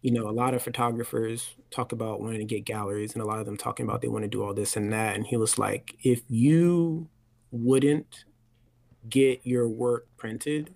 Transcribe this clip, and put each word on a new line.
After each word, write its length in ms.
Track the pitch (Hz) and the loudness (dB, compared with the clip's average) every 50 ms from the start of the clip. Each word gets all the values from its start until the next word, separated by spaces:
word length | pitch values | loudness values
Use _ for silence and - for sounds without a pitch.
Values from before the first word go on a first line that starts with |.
| - | 2
you 100 | 131 120 | 2 0
know, 160 | 120 113 107 | 2 0 -2
a 40 | 110 | -2
lot 220 | 117 123 127 131 | 0 0 0 0
of 80 | 123 - | -2 -4
photographers 920 | - 117 - 123 120 117 117 120 - - 120 113 110 113 120 - - - _ - _ | -4 -2 0 0 0 0 -2 -6 -4 -2 -2 -2 -2 -4 -6 -10 -12 -16 _ -20 _
talk 220 | - - 117 - - | -6 -6 -6 -4 -4
about 280 | 113 113 110 107 - - | -6 -4 -4 -4 -6 -6
wanting 180 | 113 113 107 | -6 -4 -6
to 60 | 107 | -4
get 180 | 107 120 104 107 | -4 -4 -6 -4
galleries, 480 | - 110 107 104 98 101 104 104 107 - | -6 -6 -6 -4 -4 -4 -4 -6 -6 -6
and 80 | 113 110 | -6 -4
a 40 | |
lot 140 | 104 107 110 | -4 -4 -4
of 60 | 110 | -4
them 100 | 107 104 107 | -6 -8 -6
talking 280 | - 117 110 - 117 | -6 -8 -6 -4 -4
about 160 | 110 107 107 - | -2 -2 -2 -2
they 60 | 117 | -4
wanna 200 | 113 110 107 104 | -4 -4 -4 -4
do 140 | 107 107 104 | -4 -4 -4
all 100 | 101 101 | -4 -2
this 220 | 104 104 - - | -4 -2 -2 -2
and 160 | 110 104 104 107 | -2 -2 -2 0
that, 240 | 107 110 110 101 | 0 0 0 -2
and 100 | 101 110 - | -2 -4 -2
he 80 | - 117 | 0 0
was 200 | 110 110 - - | 2 2 2 0
like, 380 | 110 101 101 - - - - _ - | 0 -2 -2 -4 -8 -12 -20 _ 2
"If 180 | 131 123 120 - _ | 2 2 2 0 _
you 800 | 123 113 120 143 156 165 170 175 175 170 170 165 160 160 165 160 _ _ _ _ _ _ _ _ - | 2 4 6 6 6 8 6 6 6 4 2 2 0 -4 -6 -10 _ _ _ _ _ _ _ _ -8
wouldn't 720 | 120 117 123 131 131 135 143 147 151 147 _ - - - _ _ _ _ _ _ _ _ _ _ _ _ _ _ _ _ 113 | -2 2 4 4 6 6 4 4 2 0 _ -18 -20 -20 _ _ _ _ _ _ _ _ _ _ _ _ _ _ _ _ -2
get 380 | - 135 135 135 127 - _ | 4 4 6 6 4 2 _
your 220 | 127 123 123 120 117 | -2 0 2 2 0
work 400 | 113 117 123 120 120 117 - _ _ | 0 0 0 0 0 0 -2 _ _
printed 580 | _ - 110 110 117 - 147 151 151 151 156 - | _ -8 -8 -8 -6 -4 -2 -2 -2 -4 -6 -12